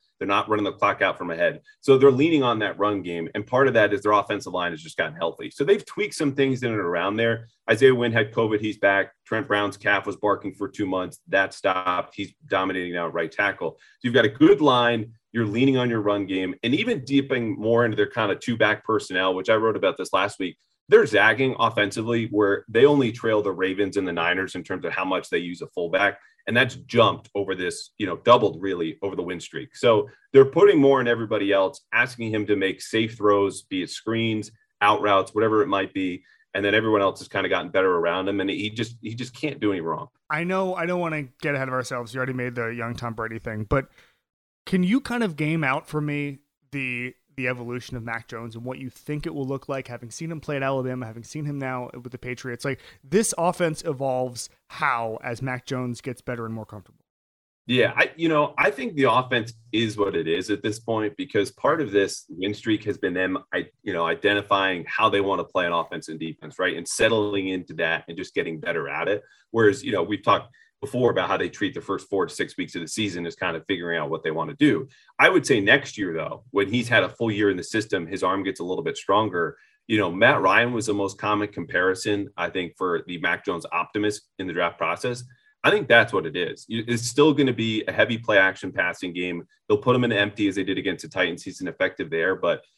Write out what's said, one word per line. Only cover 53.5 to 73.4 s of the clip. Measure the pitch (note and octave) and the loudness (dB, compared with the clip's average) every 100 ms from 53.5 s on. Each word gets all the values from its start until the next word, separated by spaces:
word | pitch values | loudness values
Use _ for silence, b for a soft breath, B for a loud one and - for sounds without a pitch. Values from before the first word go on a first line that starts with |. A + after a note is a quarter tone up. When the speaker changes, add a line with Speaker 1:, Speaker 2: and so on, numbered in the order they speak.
| F3 E3+ D#3 | 0 -2 -2
Speaker 2:
evolves | E3 C3 C3+ B2+ B2+ A#2+ - _ _ | -6 -4 -2 -2 -4 -6 -16 _ _
how | - D3+ A#2+ A#2 A2 | -4 -2 -2 -4 -6
as | C3 A#2 | -8 -6
Mac | C3 B2+ | -6 -6
Jones | - B2+ B2 A#2+ | -6 -6 -6 -8
gets | C3+ A#2+ | -10 -10
better | - A#2+ | -10 -8
and | A2+ | -8
more | A2+ G#2+ | -10 -12
comfortable? | G#2+ - _ _ _ _ _ _ _ - | -16 -20 _ _ _ _ _ _ _ -2
Speaker 1:
Yeah, | B2 A2+ - | 2 2 2
I, | - D#3+ | 0 2
you | E3 | 2
know, | D3+ D3 - | 2 2 2
I | A3 | 0
think | G#3+ B3 | 0 -6
the | D3+ B2+ | 2 4
offense | A#2+ B2 B2 A2 - _ | 4 2 -2 -2 -12 _
is | A2 A2+ G#2 | -2 -2 0
what | G2 F2 | 0 0
it | D#2+ | 0
is | E2+ F#2 | -2 0
at | G2+ | -2
this | A2+ G#2+ | -2 -6
point | - A2 G#2+ - | -4 -2 -2 -4
because | F#2 G#2+ G2 | -4 -2 -2
part | - C3+ E3 | -2 0 0
of | B2+ | 2
this | G2+ G2 - - | 2 2 -2 -14
win | E2 G2 | -8 -6
streak | G#2 A2+ G#2+ | -6 -2 -2
has | G#2+ F#2 | -2 -4
been | F#2+ | -4
them, | F2+ F#2 F#2 - | -2 -2 -4 -4
I, | F#2 E2 _ | -6 -6 _
you | G#2 | -6
know, | F2 | -2
identifying | E2+ E2+ G2+ G2+ G2 G2 F#2+ F2+ E2 | -2 0 0 0 0 0 0 -2 -6
how | - A2 | 0 2
they | G2+ | 2
wanna | G2 F#2 | 0 -2
play | E2+ F#2 F2 | -2 -2 0
an | |
offense | E2+ D#2+ E2+ - | -2 -4 -8 -10
and | D#2+ | -10
defense, | D#2+ D#2 D#2 - | -10 -10 -16 -4
right? | F#2 E2 | -4 -4
And | F2 | -8
settling | - A2 A2 G#2 G2+ F#2+ | 0 2 2 0 -2 -2
into | F#2 E2+ | -6 -8
that | D#2+ E2 D#2+ - | -4 -2 -2 -6
and | E2+ | -12
just | F#2 | -6
getting | - E2+ D#2+ | -4 -4 -6
better | E2+ E2 C#2 | -6 -6 -6
at | D2+ E2+ | -4 -2
it. | G#2 b b b | -4 b b b
Whereas, | A2+ G#2+ F#2+ | 4 6 4
you | - | -2
know, | G2 | -2
we've | E2+ G#2 | -2 -2
talked | - G2 - b b _ | 2 2 0 b b _
before | - B2 A#2+ | -8 2 2
about | F#2+ F2 | 2 0
how | F#2 | -2
they | F#2 | -2
treat | - G2 | -2 -4
the | - | -4
first | - F#2 - | -6 -8 -4
four | G2 | -2
to | E2+ | -2
six | - - - | -4 -8 -6
weeks | E2+ | -8
of | F2+ | -8
the | E2 | -8
season | - G#2 F2 E2+ | -6 -4 -4 -8
as | |
kind | - | -6